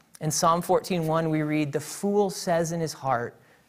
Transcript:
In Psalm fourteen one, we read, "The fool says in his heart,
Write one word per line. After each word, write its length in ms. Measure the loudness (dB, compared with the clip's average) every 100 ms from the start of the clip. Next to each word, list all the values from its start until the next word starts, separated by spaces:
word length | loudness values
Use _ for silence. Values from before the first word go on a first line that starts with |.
| _ -6
In 100 | -4
Psalm 320 | 2 4 2
fourteen 460 | 2 2 2 -2 0
one, 200 | 0 2
we 140 | 0
read, 300 | 0 0 0
"The 80 | -2
fool 500 | -6 -4 0 2 0
says 400 | -2 0 0 0
in 100 | -2
his 120 | -4
heart, 420 | -4 -2 -2 -2 -10 _ _